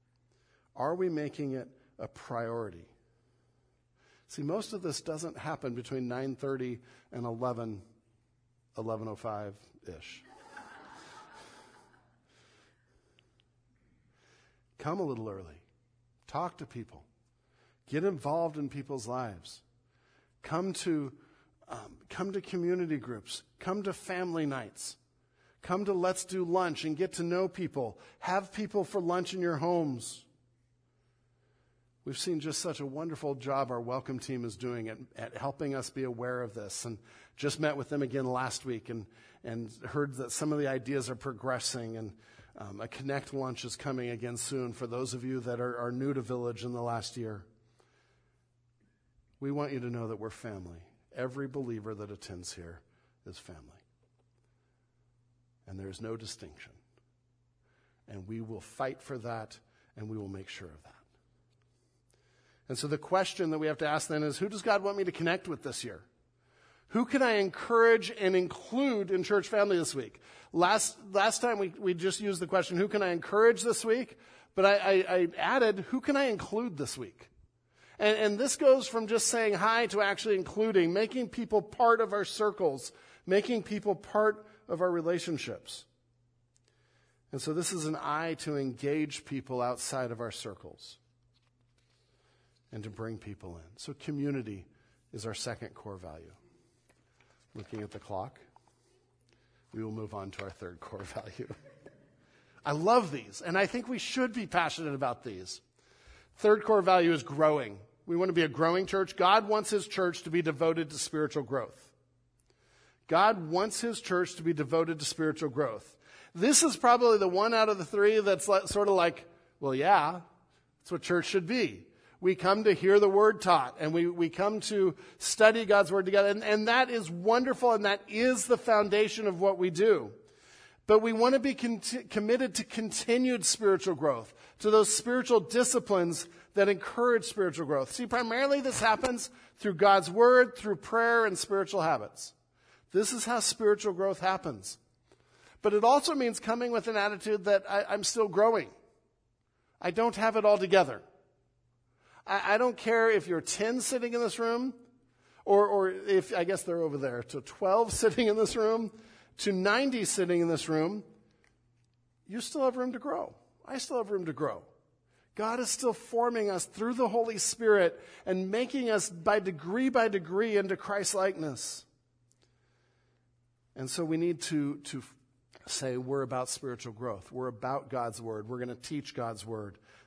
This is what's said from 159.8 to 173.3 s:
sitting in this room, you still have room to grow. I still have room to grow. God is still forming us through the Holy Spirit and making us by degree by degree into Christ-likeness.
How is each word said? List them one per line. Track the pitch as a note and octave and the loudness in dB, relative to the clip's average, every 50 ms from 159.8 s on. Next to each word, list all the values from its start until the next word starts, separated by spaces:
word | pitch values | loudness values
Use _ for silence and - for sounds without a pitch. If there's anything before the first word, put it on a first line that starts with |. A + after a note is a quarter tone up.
| C#4 C#4 B3+ A#3 G3+ | 2 2 0 0 -2
sitting | - - - F#3 F3 F3 E3+ | 0 0 0 0 2 2 2
in | E3+ E3+ | 2 2
this | E3 D3 - - | 0 -2 0 0
room, | D#3+ D#3 D#3 E3+ G#3 G#3+ - - - _ _ _ _ _ _ _ _ _ _ _ _ _ _ _ _ _ _ _ _ _ _ - | 0 2 2 0 -2 -4 -10 -14 -20 _ _ _ _ _ _ _ _ _ _ _ _ _ _ _ _ _ _ _ _ _ _ -10
you | F#3 A#3+ | -10 -8
still | A3+ - - D#4 C4+ | -8 -6 -2 0 0
have | B3+ B3 B3+ | 2 2 0
room | B3 B3+ B3 | -4 -4 -4
to | A#3+ | -6
grow. | - D4 - - - - - - _ _ _ _ _ | -6 -4 -4 -4 -4 -8 -10 -18 _ _ _ _ _
I | - C4 C4 | -10 -10 -8
still | - - D4 B3 | -8 -4 -4 -4
have | A3+ G3 | -2 -2
room | G#3 G3 F3+ | -4 -4 -4
to | D#3+ D3 | -4 -4
grow. | A#2 D3+ C3+ G#2 F2 - - _ _ _ _ _ _ _ _ _ _ _ _ _ | -2 -2 -2 -2 -6 -12 -18 _ _ _ _ _ _ _ _ _ _ _ _ _
God | - G#3 A3 A#3 B3 | -4 -4 -2 -2 -2
is | B3 - | -2 -2
still | - - B3+ A#3+ G#3+ | -4 0 0 0 -2
forming | A3 - - - A#3 A#3+ A#3+ A#3+ A3+ G#3+ G3+ | -2 -6 -4 0 2 2 2 2 2 0 0
us | G3 F3+ - | 0 -2 -4
through | - - - G#3+ A#3 B3 | -6 -6 -4 -2 -2 2
the | A#3 B3+ A3 | 2 2 2
Holy | G3 A#3 A#3 A#3 A3+ G3 | 2 2 0 0 0 -2
Spirit | - - - - A#3 A3 G#3 G3+ F3+ E3+ - - - - - - - | -2 -2 -2 2 6 8 8 8 8 6 4 0 -12 -20 -20 -12 -4
and | - F#3 F#3 F#3+ F#3+ | -2 0 0 0 0
making | G3+ A3+ B3+ B3 - C#4 B3 A#3 | 0 0 0 0 -2 -2 0 2
us | A3 G3+ - - | 2 2 0 -2
by | F3 E3+ D#3+ G#3 G#3 G#3+ | -6 -2 2 2 2 2
degree | F#3 F#3+ F3+ D3 C#3+ E3+ G3 A#3+ C4 C4+ | 2 -2 -6 -6 -6 -4 -2 0 0 2
by | A#3+ B3+ A3+ A3 | 4 4 4 4
degree | G3+ G3 E3 D#3 F3+ G3 A3+ A3+ G#3+ G3+ | 2 -2 -4 -2 -2 0 0 2 2 2
into | G3 F#3+ F#3+ | 2 2 -2
Christ-likeness. | D3+ - - G3+ G3+ F#3+ - - G3 F#3+ G3 F#3+ - D#3+ D3+ C3 A2 - - - - - _ _ _ _ _ _ _ _ _ _ _ _ _ _ _ _ _ _ _ _ _ _ _ _ _ _ _ _ _ | -4 -4 -4 -4 -2 -2 -2 0 2 0 0 0 -2 -6 -6 -6 -6 -10 -10 -12 -12 -16 _ _ _ _ _ _ _ _ _ _ _ _ _ _ _ _ _ _ _ _ _ _ _ _ _ _ _ _ _